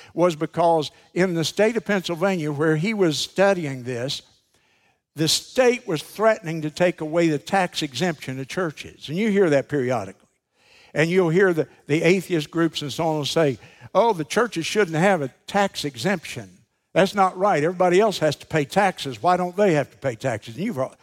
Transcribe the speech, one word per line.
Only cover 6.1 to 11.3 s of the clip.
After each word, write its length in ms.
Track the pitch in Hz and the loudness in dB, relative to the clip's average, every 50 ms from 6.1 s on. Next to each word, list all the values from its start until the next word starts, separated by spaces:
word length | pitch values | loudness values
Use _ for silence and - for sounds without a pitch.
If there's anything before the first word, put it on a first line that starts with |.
| - - 208 220 220 - - 156 165 165 151 | -8 0 2 2 2 2 -2 -8 -8 -6 -6
to 80 | 151 | -6
take 300 | 147 - 180 180 165 - | -2 0 0 0 0 -2
away 280 | 160 151 156 170 170 165 | -8 -4 0 2 2 2
the 100 | 151 139 | 2 0
tax 440 | - - - 196 180 175 - - 165 | -4 -2 0 0 0 0 -2 -6 -6
exemption 560 | 143 127 120 180 180 156 - - - 131 131 | -6 -4 -4 -2 -2 -2 -4 -8 -10 -10 -10
of 100 | 135 - | -10 -8
churches. 600 | - 180 190 160 - - - 92 - _ - - | -6 -4 -4 -6 -6 -10 -18 -20 -20 _ -12 -8
And 80 | 147 | -4
you 140 | 180 220 226 | -2 0 0
hear 200 | 196 202 196 165 | 4 4 4 4
that 180 | 143 139 127 - | 4 2 0 0
periodically. 600 | 151 143 123 123 127 113 98 95 92 _ _ _ _ _ _ _ _ _ _ _ _ _ _ _ - | -2 -2 0 0 -2 -4 -4 -8 -14 _ _ _ _ _ _ _ _ _ _ _ _ _ _ _ -2
And 160 | 147 160 165 | -2 0 2
you'll 200 | 180 190 185 165 | 4 2 2 4